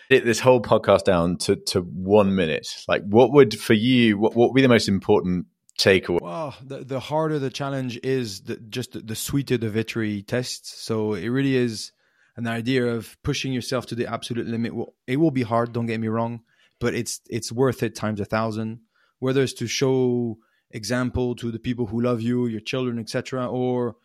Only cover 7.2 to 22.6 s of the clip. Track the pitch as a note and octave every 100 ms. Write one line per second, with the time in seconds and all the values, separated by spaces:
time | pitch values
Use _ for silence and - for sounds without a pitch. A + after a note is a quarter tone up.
7.2 | D#3 D3+ C3+ - C#3 C3+ B2+ A#2 B2+ C3+
8.2 | A#2 F#2+ A2+ - A2+ B2 A#2 - A2 A2
9.2 | - C#3+ C3+ B2 A2+ G#2+ A2 A#2 G#2+ G#2
10.2 | G2 A#2+ B2+ - - - - A2+ G#2+ G#2
11.2 | G#2+ C3 C#3 C3 B2 A2 - _ _ _
12.2 | _ - A#2 A#2 A2+ C3 A#2+ A#2 G#2+ -
13.2 | - C#3 C3+ B2+ - B2+ - A#2 A#2+ A#2
14.2 | - A#2 G#2+ A2+ A#2 A#2 - _ - C3
15.2 | E3 C3 A2 A#2 A#2+ A#2 A#2 A2+ A2 A2+
16.2 | A#2 A#2+ - _ _ - A#2 A#2 A#2 -
17.2 | - A#2 - A#2 C3 A2+ A#2 - G#2+ G#2
18.2 | G2+ A2 A2+ G#2+ A2 A#2 _ _ _ _
19.2 | C3 C3+ B2 - A2+ - C3+ C3 B2+ B2
20.2 | A#2+ A2 _ _ _ A#2 G#2 B2 B2+ B2+
21.2 | B2 A#2+ A#2 A2+ B2+ A#2+ A2+ A2+ A#2+ A#2+
22.2 | A#2 B2 B2 A2